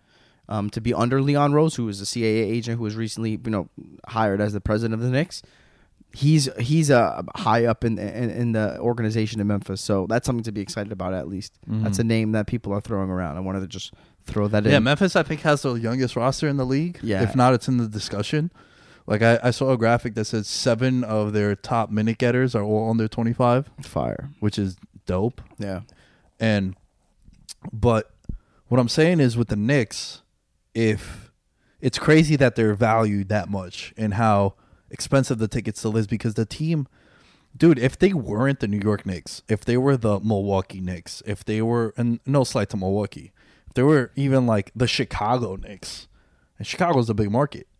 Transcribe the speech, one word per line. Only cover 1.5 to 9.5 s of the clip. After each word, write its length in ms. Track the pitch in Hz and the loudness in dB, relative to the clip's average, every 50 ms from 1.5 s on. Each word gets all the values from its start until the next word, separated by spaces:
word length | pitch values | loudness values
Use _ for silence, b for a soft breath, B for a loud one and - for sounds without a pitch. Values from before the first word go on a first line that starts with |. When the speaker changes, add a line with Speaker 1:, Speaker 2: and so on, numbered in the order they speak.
| 143 | 4
Speaker 1:
Rose, 220 | 151 156 160 - | 4 4 2 0
who 120 | - 120 110 | -2 -4 -4
is 140 | 101 98 | -6 -6
a 40 | 98 - | -8 -6
C 180 | - 120 113 | -4 -2 0
A 20 | 110 | 2
A 200 | 110 110 110 98 | 2 2 0 0
agent 280 | 113 120 113 117 113 117 | 0 -2 -2 -4 -4 -4
who 60 | 113 | -4
was 120 | 107 104 | -4 -4
recently, 360 | 110 113 107 - - 113 110 | -4 -6 -6 -6 -4 -4 -4
you 200 | 110 98 120 113 | -4 -4 -4 -4
know, 180 | 107 101 85 - _ - - - 76 - - - | -4 -4 -4 -6 _ -18 -20 -20 -20 -20 -18 -8
hired 340 | 113 113 110 107 98 101 | -2 0 0 2 2 0
as 120 | 104 104 104 | 0 0 -2
the 80 | 101 | -4
president 340 | - - 107 107 117 113 113 | -2 -2 -2 0 0 -2 -2
of 60 | 110 | -2
the 100 | 117 127 | -2 0
Knicks. 320 | 127 131 165 - - - b b b b b b b b b b b _ _ _ | 0 0 -2 -2 -6 -12 b b b b b b b b b b b _ _ _
He's, 380 | - - 135 147 160 156 135 135 - - | -6 0 2 4 4 4 4 0 -2 -4
he's, 320 | 120 123 151 165 156 143 | -2 0 2 2 4 4
uh, 320 | 135 120 113 82 - - 87 - - | 6 4 4 2 0 -4 -8 -10 -10
high 300 | - - 117 110 117 117 | -4 0 2 2 4 4
up 200 | 117 110 - - | 2 2 0 -2
in, 140 | 117 113 92 | -2 -2 -4
in, 320 | 92 101 - 117 123 113 | -6 -8 -6 -6 -6 -4
in 200 | - 107 120 117 113 | -4 -2 -2 -2 0
the 260 | 110 107 101 67 - | 0 -2 -2 -4 -2
organization 600 | - 117 120 117 113 107 107 117 107 110 113 110 | -2 -2 -2 0 -2 -2 0 0 -2 -2 -2 -2
in 60 | 101 | -2
Memphis, 340 | 104 | 0